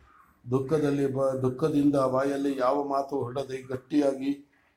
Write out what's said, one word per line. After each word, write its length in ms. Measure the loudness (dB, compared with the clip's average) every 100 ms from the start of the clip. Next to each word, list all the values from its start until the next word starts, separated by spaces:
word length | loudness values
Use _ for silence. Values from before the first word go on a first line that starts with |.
| _ _ _ _ -2
ದುಃಖದಲ್ಲಿ 600 | -2 0 0 2 0 0
ಬ-, 160 | 0 -2
ದುಃಖದಿಂದ 680 | 0 -2 0 0 2 4 4
ಬಾಯಲ್ಲಿ 640 | 2 2 0 0 -2 0
ಯಾವ 240 | 0 0
ಮಾತು 360 | 0 -2 -2 -4
ಹೊರಡದೆ 420 | -4 -6 -6 -10
ಗಟ್ಟಿಯಾಗಿ 920 | -8 -10 0 2 2 2 -2 -4 -8 _ _